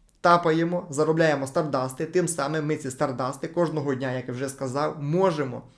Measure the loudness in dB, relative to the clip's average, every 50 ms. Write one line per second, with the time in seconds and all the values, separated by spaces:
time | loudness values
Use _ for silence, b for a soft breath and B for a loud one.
0 | _ _ _ _ 4 6 6 6 6 4 2 2 2 0 0 -2 -4 -4 0 0
1 | 2 2 4 4 4 4 4 2 0 -2 -2 -2 -2 0 0 -2 -2 -2 -4 -6
2 | -6 0 0 2 2 2 0 -2 -2 -2 -2 -2 -2 -2 -2 -2 -4 -6 -4 -2
3 | -2 -2 -2 -2 -4 -4 -4 -6 -8 -6 0 0 0 0 0 -2 -2 -2 -2 -2
4 | -2 -4 -4 -4 -4 -6 -6 -6 -6 -6 -6 -6 -6 -4 -2 -2 -2 -2 -4 -4
5 | -4 -2 0 2 2 2 2 0 -4 -4 -6 -10 -14 b b